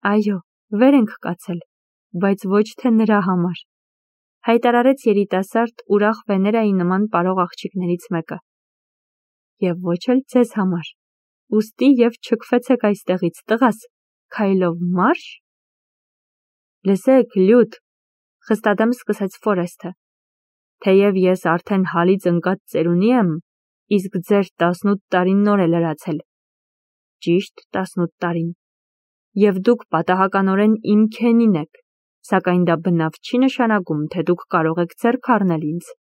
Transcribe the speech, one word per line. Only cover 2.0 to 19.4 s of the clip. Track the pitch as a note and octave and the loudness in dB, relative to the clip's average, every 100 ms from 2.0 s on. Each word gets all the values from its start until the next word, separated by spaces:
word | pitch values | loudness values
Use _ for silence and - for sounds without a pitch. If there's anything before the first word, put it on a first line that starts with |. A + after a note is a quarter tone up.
| _ | _
բայց | F3+ G3 G3+ F#3+ | -4 -2 -2 0
ոչ | G3+ G#3+ | 0 0
թե | - B3+ | -2 0
նրա | A3 A3 G#3 | 2 2 0
համար», | F#3 F#3 F3 F3 - _ _ _ _ _ _ _ | 0 -2 -2 -6 -16 _ _ _ _ _ _ _
հայտարարեց | - A#3 A#3+ A#3+ B3 C#4 A#3 | 0 0 2 2 2 2 0
երիտասարդ, | G3+ G3+ F#3 F#3+ A3+ A#3 - - | 0 0 -4 -2 -2 -4 -6 -2
ուրախ | G3+ G#3 A3 | 0 0 -2
Վեներայի | - G3 G3 A3+ G#3+ | -4 -2 0 0 0
նման | G3 F3+ F#3 G#3+ | 0 0 -2 -2
պարող | F3 F3+ F#3 | 0 0 -2
աղջիկներից | F3+ - G3 F#3 F3+ F3 - | -4 -6 -12 -6 -4 -6 -6
մեկը։ | E3 E3 E3 _ _ _ _ _ _ _ _ _ _ _ _ | -8 -8 -16 _ _ _ _ _ _ _ _ _ _ _ _
«Եվ | F#3 F3 F3+ | -4 -4 -4
ոչ | F3 - | -4 0
էլ | B3+ | -2
ձեզ | - B3 A#3+ A3 | 0 0 0 -2
համար։ | F#3+ F3 D#3 _ _ _ _ _ _ | -2 -4 -8 _ _ _ _ _ _
Ուստի | G#3+ G#3+ - B3+ | -2 -2 0 2
և | C4 A#3+ A#3 | 4 2 0
չքվեցեք | - A3 - B3 A#3+ B3+ G#3 | -6 -6 0 -4 0 0 0
այստեղից, | G3 - F#3 E3+ - | -2 -4 -2 -4 -6
տղաս, | - A3+ B3 G#3+ - _ _ _ _ | -6 0 0 0 -10 _ _ _ _
քայլով | - G3+ F#3+ F3+ E3+ F3 | -4 0 2 0 -2 -2
մարշ»։ | F3+ G#3 E4+ - - _ _ _ _ _ _ _ _ _ _ _ _ _ _ F#3+ | 0 0 -2 -6 -20 _ _ _ _ _ _ _ _ _ _ _ _ _ _ -2
«Լսեք, | F#3+ - C4 A#3 G3+ | 0 2 2 2 2
լյուտ», | F#3 A#3+ A3+ - _ _ _ _ _ _ - | 4 4 4 -2 _ _ _ _ _ _ -6
խստադեմ | G#3+ A3 G3+ A3 | -2 0 0 0
սկսեց | B3 - G#3 G3 | -2 -6 -6 -6
Ֆորեսթը, | - | -6